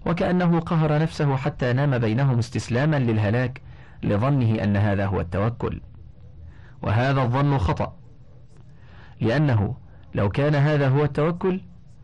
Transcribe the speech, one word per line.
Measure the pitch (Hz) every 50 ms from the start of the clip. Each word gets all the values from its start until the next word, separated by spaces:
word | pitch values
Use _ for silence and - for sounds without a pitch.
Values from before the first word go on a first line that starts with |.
| -
وكأنه | 165 170 175 196 190 180 180 180 170 170 165
قهر | 165 - 180 160 160 151 151 151
نفسه | 160 160 - - 156 143 135
حتى | 135 135 147 - - 131 123 120
نام | 131 143 147 127
بينهم | 117 117 107 110 123 143 139 123 120
استسلاما | 110 - - 113 - - 113 120 143 160 151 139
للهلاك | 127 117 110 107 104 101 110 123 127 131 131 - - - - - - - - - -
لظنه | 110 107 101 120 139 147 135 123 110 107 - -
أن | 101 101
هذا | 98 104 107 98 95 98
هو | 98 98 92
التوكل، | 87 87 90 95 101 117 117 - - 87 - - - - - - - - - - - - - - - - - - - - - -
وهذا | - 101 101 113 127 139 135 139
الظن | 131 117 120 135 143 143 139
خطأ، | 135 - - 143 - - - - - - - - - - - - - - - - - - - - - - - - - - - - -
لأنه | - 110 117 147 156 143 120 107 95 - 127 - - - - - - - -
لو | - 101 101
كان | - 139 139 151 147
هذا | 143 139 151 151 143 143 131
هو | 131 143 151
التوكل | 139 139 147 147 170 175 175 - 185 180 190 - - - - - - - -